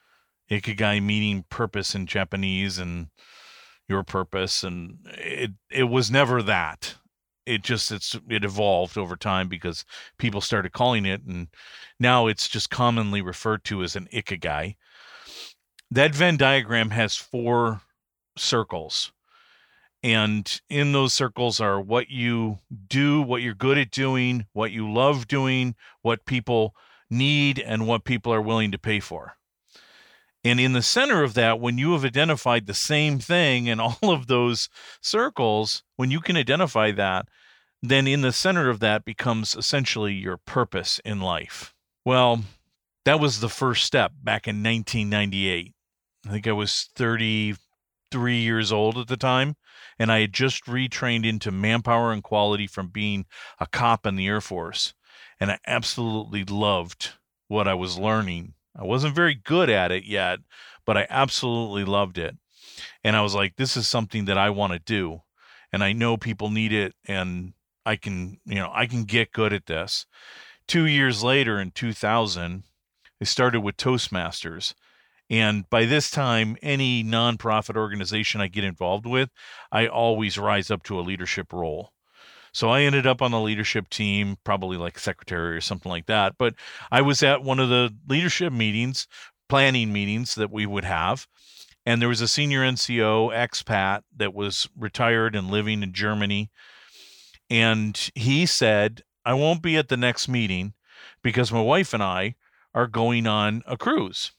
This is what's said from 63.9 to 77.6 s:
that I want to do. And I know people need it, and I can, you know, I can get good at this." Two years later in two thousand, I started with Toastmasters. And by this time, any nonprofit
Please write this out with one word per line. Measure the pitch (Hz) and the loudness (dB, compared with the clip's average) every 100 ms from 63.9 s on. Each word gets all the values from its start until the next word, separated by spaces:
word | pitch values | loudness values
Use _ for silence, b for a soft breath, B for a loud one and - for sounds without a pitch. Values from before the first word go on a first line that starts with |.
| 123 110 113 98 | -2 -2 -4 0
that | 98 | 2
I | 101 | 2
want | 101 101 | 2 -2
to | 87 | -2
do. | - 110 90 82 - b b b b | -4 -2 -2 -6 -16 b b b b
And | 98 | 0
I | 98 | 0
know | 110 117 113 | 2 0 0
people | 113 104 107 | -2 -4 -2
need | 107 110 | 0 0
it, | 107 98 - - | 0 -2 -6 -8
and | 98 92 90 90 - _ _ - | -4 -4 -6 -10 -14 _ _ -4
I | 107 | -4
can, | - 92 90 104 - | -4 -6 -6 -10 -6
you | 101 | -4
know, | 90 | -4
I | - 117 | -2 -2
can | 123 | -2
get | 107 113 110 | 0 0 0
good | - 107 | 0 0
at | 101 - | 0 -4
this." | 80 90 - - B B B B B - | -6 -4 -6 -8 B B B B B -2
Two | 170 156 | 2 4
years | 143 135 110 | 4 4 2
later | 120 135 120 104 | 2 4 2 0
in | 92 | -4
two | - 120 | -4 -6
thousand, | 110 107 113 110 90 85 90 - _ _ _ b - | -2 0 2 0 -2 -6 -8 -12 _ _ _ b -8
I | 107 | -2
started | - 127 117 | 2 4 4
with | 104 - | 0 -2
Toastmasters. | 127 127 - 92 85 - 85 82 - - b b b b - | 0 0 -2 -4 -4 -6 -10 -8 -8 -8 b b b b -2
And | 113 110 107 92 | 2 2 2 0
by | 117 117 | 2 4
this | 147 - | 2 0
time, | - 131 117 110 113 | -2 0 2 0 -4
any | 151 139 131 123 | -4 -2 0 0
nonprofit | 110 113 120 113 117 110 | 0 0 2 0 0 0